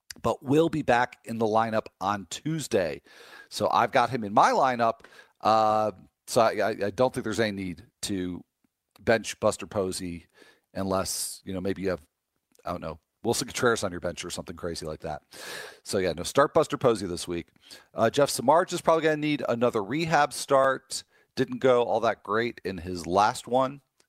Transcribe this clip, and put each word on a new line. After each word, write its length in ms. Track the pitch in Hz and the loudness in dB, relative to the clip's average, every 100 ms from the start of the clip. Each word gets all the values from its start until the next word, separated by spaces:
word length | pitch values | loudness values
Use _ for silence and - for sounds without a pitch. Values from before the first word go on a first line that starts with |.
| - - | -20 -6
but 220 | 117 107 | -2 -2
will 240 | 135 143 165 | 2 2 2
be 140 | 156 | 0
back 380 | 131 120 123 - | 2 2 2 -4
in 140 | - 113 | -10 -2
the 80 | 113 | 2
lineup 400 | 107 113 107 - - | 2 2 -2 -4 -4
on 260 | 92 101 92 | -4 -4 -6
Tuesday. 720 | - 151 160 135 107 85 69 - - - - - | -10 -6 -6 0 0 0 -4 -14 -20 -20 -20 -12
So 220 | - 101 | -2 2
I've 220 | 95 117 | 2 4
got 160 | 135 120 | 4 2
him 160 | 127 104 | 0 0
in 80 | |
my 180 | 113 196 | 4 4
lineup. 500 | 233 135 120 117 113 - - - _ | 4 2 2 0 0 -8 -20 -20 _
Uh, 520 | 107 110 110 107 107 92 - _ - | 2 4 4 4 0 -4 -12 _ -2
so 140 | - | 4
I, 80 | 113 92 | 4 4
I, 100 | 101 | 0
I 200 | 92 98 | 0 -4
don't 240 | 101 127 | 0 0
think 100 | 127 | 0
there's 160 | 110 101 | -4 -2
any 140 | 110 | -2
need 300 | 98 92 82 - _ | -2 -8 -10 -14 _
to 420 | - 98 90 90 - _ _ _ _ _ | -6 -4 -4 -8 -14 _ _ _ _ _
bench 400 | - 113 101 - | 0 0 0 -2
Buster 280 | 107 - 90 | -2 -2 -4
Posey 580 | 107 95 90 92 85 - _ _ _ _ | -4 -2 -4 -8 -10 -14 _ _ _ _
unless, 680 | 92 95 95 92 - - - - | -6 -2 0 -2 -6 -8 -10 -10
you 80 | |
know, 80 | 95 | -6
maybe 220 | 95 87 | -4 -4
you 80 | 92 | -4
have, 100 | 87 _ _ _ _ _ _ 85 | -6 _ _ _ _ _ _ -10
I 60 | |
don't 100 | 87 | -8
know, 180 | 80 82 _ _ | -10 -12 _ _
Wilson 240 | 107 120 123 | -2 -2 -4
Contreras 360 | - 123 113 98 | 0 0 0 -2
on 60 | |
your 100 | 87 | -6
bench 240 | 87 80 87 | -6 -8 -10
or 40 | |
something 280 | - 85 82 | -10 -12 -10
crazy 280 | 87 82 78 | -8 -8 -10
like 160 | 78 | -10
that. 200 | 82 73 _ - - - - - | -10 -10 _ -18 -14 -14 -16 -16
So, 140 | - 107 | -4 -2
yeah, 140 | 90 | 0
no, 120 | 80 | -2
start 300 | 85 - 147 | -2 2 4
Buster 240 | - 147 143 | 4 0 2
Posey 280 | 131 113 98 | 2 2 -2
this 200 | 85 - | -6 -6
week. 200 | 85 - _ - - _ | -8 -8 _ -20 -20 _
Uh, 160 | - 113 | 0 0
Jeff 200 | 123 143 | 2 0
Samardzija 440 | - 117 160 185 | 0 2 4 2
is 80 | 175 | -2
probably 220 | - 165 | 2 2
gonna 140 | 156 151 | 2 0
need 260 | 151 143 - | 0 -2 -2
another 360 | 117 120 113 | 0 0 0
rehab 500 | 98 147 165 160 147 | -2 -4 0 2 2
start. 680 | - - 135 135 131 - - - _ _ - | -2 0 4 4 0 -6 -12 -12 _ _ -6
Didn't 240 | 110 123 | -4 0
go 240 | 135 123 | 4 4
all 160 | 117 107 | 4 0
that 220 | 113 101 | 0 -2
great 360 | - 104 117 - - | -2 -2 -2 -4 -8
in 120 | 92 | -8
his 280 | 85 90 85 | -8 -8 -2
last 400 | 92 107 123 - | 2 2 0 -2
one, 340 | 123 131 143 _ _ | 0 0 -4 _ _